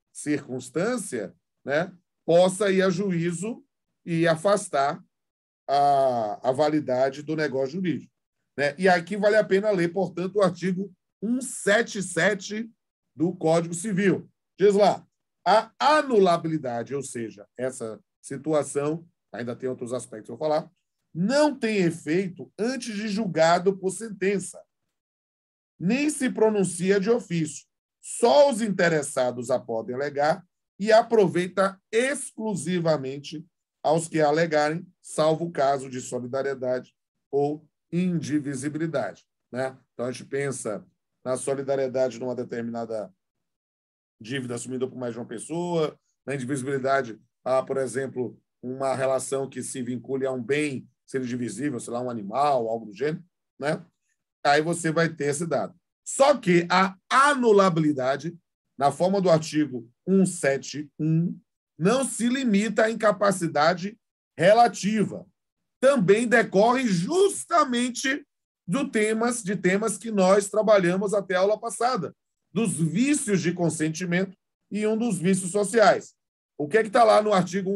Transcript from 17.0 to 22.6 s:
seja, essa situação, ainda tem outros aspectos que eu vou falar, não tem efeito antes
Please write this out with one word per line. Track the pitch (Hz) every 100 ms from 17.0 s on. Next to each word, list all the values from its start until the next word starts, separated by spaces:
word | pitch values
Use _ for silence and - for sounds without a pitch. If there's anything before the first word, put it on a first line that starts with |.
seja, | 131 123 110 95 101 -
essa | 131 127 113 107 _ _
situação, | - 139 156 156 139 143 147 165 - _ _
ainda | 104 120
tem | 120 127
outros | 113 120
aspectos | 127 - 110 104
que |
eu | 117
vou | 156
falar, | 151 - _ _ _ _
não | 156 196 285 302 254
tem | 220 208
efeito | 170 - 147 175 196 - 131
antes | -